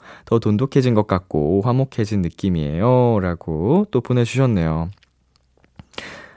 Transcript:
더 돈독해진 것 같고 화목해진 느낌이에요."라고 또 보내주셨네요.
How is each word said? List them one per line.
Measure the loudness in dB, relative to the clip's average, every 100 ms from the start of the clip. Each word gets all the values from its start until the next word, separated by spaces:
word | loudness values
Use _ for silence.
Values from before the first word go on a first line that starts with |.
| -20 -14
더 | -2 0
돈독해진 | 2 0 2 2 2
것 | 2 2
같고 | 0 -2 -2 2 2 2
화목해진 | 0 -2 -2 -2 0
느낌이에요."라고 | -2 -2 -2 -2 -2 -2 2 2 2 2 -2 -4 -6 -2 0 0 0
또 | -2
보내주셨네요. | 0 0 0 0 0 2 0 -2 -6 -10 _ _ _ _ _ _ _ -20 -20 -18 -16 -18 -20